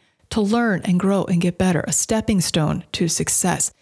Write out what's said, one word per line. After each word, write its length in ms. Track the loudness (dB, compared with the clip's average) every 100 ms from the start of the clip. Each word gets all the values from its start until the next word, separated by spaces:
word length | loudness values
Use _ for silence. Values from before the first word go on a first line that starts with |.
| _ _ -6
to 100 | -2
learn 400 | 0 2 0 0
and 160 | 0 0
grow 240 | 2 0
and 160 | 0 0
get 180 | 0 0
better, 280 | 0 0 0
a 60 |
stepping 480 | -2 0 0 2 0
stone 420 | 2 0 0 -2 -4
to 160 | -2 -2
success. 640 | 0 -2 0 0 0 -4 -6